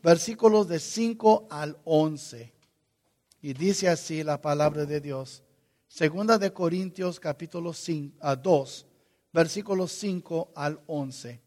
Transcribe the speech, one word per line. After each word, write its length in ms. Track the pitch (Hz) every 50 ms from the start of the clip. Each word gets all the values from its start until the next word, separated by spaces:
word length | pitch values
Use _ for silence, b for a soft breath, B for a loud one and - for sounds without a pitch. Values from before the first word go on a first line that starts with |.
versículos 640 | - 170 170 165 - 226 226 220 233 220 214 214 208
de 140 | 170 175 156
cinco 640 | - - - 214 226 233 233 226 220 214 220 214 214 -
al 260 | - 147 151 151 160 - _
once. 720 | 165 160 151 156 156 151 143 - - - 117 113 113 _ _ _ _ _ _ _ _ _ _ _ _ _ _ _ _ _ _
Y 100 | - 143
dice 380 | 131 131 170 196 196 - 196 180
así 340 | 170 160 - - 165 156 156
la 160 | 151 147 143
palabra 460 | - 151 147 147 151 151 147 151 147
de 120 | 143 151 151
Dios. 400 | 139 143 135 131 135 131 - - _ _ _ _ _ _ _ _ _
Segunda 520 | _ - - 165 151 160 185 214 214 226 214
de 120 | 196 190 190
Corintios, 680 | - 180 165 170 180 190 185 175 190 185 180 165 -
capítulo 540 | - 156 143 - 170 160 - 175 170 170 160
cin-, 400 | - - - 165 151 143 143 - _
ah, 140 | - 147 139
dos, 520 | 127 135 190 170 143 135 127 - - - _ _ _ _ _ _ _ _ _
versículos 600 | - 170 165 160 - 202 202 202 196 185 185 170
cinco 580 | - - 208 202 185 180 - - 170 165 165 _ _
al 260 | 156 143 147 156 151 _
once. 560 | - 160 147 139 131 127 - - 120 120 117 _